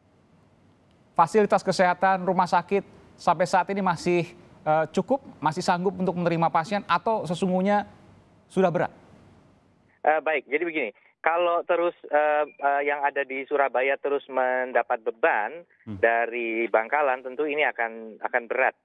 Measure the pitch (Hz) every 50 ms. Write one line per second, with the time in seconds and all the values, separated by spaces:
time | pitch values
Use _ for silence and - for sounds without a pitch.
0 | _ _ _ _ _ _ _ _ _ _ _ _ _ _ _ _ _ _ _ _
1 | _ _ _ - 170 160 - 220 208 196 214 190 - 190 175 - 185 180 175 -
2 | 190 190 190 185 180 190 180 185 180 170 185 175 170 - 202 196 - - - -
3 | - - - - - 185 170 156 185 165 - 185 170 - 196 202 190 185 170 -
4 | - 175 175 175 165 - - - - - - - - 151 156 160 160 - - 196
5 | 180 - 262 277 - - - - - - 151 180 175 - 180 175 185 196 185 180
6 | 185 185 175 180 175 165 170 165 170 160 - 170 160 - 202 202 - - 165 175
7 | - 233 220 208 - 156 180 165 196 180 180 185 185 202 208 208 - - - -
8 | - - - - _ _ _ _ _ _ - 185 190 175 156 - - - - -
9 | - - - - - - - - _ _ _ _ _ _ _ _ _ _ _ _
10 | - - 156 - 135 156 156 135 - - 135 151 175 170 156 156 127 104 - _
11 | _ _ _ _ - 160 165 175 175 175 170 170 - - 175 170 175 175 - -
12 | - - 143 147 151 151 151 151 151 143 - - 143 143 143 143 147 143 143 147
13 | 139 143 139 139 139 131 131 135 131 - 147 139 139 131 117 127 131 139 139 -
14 | - 143 143 139 - - 131 127 127 127 127 127 127 127 120 120 120 - 127 117
15 | 113 120 113 113 - 165 135 110 104 117 151 175 170 _ _ _ _ 110 104 92
16 | 117 113 117 117 117 113 117 120 117 113 113 113 117 107 - 110 110 113 139 151
17 | 151 135 127 131 127 131 127 131 151 151 143 151 147 123 113 - 117 113 113 113
18 | 113 110 104 - - 107 - 123 117 110 117 127 131 110 - _ _